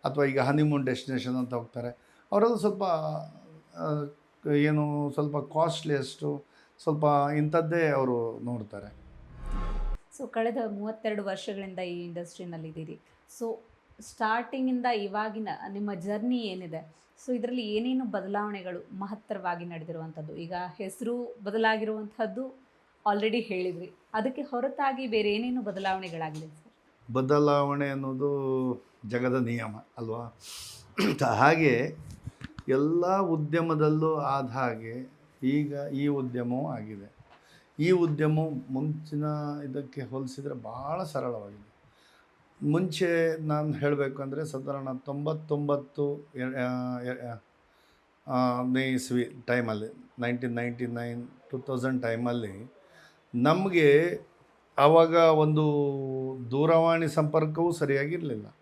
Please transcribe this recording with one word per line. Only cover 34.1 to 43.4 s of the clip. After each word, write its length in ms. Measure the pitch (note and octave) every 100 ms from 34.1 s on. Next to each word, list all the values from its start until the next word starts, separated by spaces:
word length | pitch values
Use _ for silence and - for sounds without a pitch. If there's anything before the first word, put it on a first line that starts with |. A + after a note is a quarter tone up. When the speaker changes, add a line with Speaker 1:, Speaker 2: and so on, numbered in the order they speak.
Speaker 1:
ಆದ 320 | D#3 C#3 C#3 C3
ಹಾಗೆ 640 | A#2 B2+ A2 A2+ A#2+ B2+ - _ _
ಈಗ 320 | C3 C#3+ D3 C#3+ C#3+
ಈ 140 | C#3 C#3+
ಉದ್ಯಮವೂ 600 | C#3+ C3 B2 A#2+ B2 D#3
ಆಗಿದೆ. 440 | B2 G#2+ G#2 G2+ _ - - _ - _ -
ಈ 100 | D#3+
ಉದ್ಯಮವು 600 | F#3 E3+ D3 D#3 D#3 D#3+ C#3 -
ಮುಂಚಿನ 540 | C3 D3+ D#3 - D3+ D3+ D3+ D3 D3
ಇದಕ್ಕೆ 380 | C#3+ C3+ C3 -
ಹೋಲಿಸಿದ್ರೆ 520 | B2 C3 C3 C3+ C#3
ಭಾಳ 500 | C3+ A2 A#2 C#3 E3
ಸರಳವಾಗಿದೆ. 680 | F3+ D3 B2+ A#2 G2+ G#2 G#2 _ _ _ _ _ _ _ _ _ D3
ಮುಂಚೆ 680 | D#3+ F#3 D#3 F3+ E3+ E3 D#3+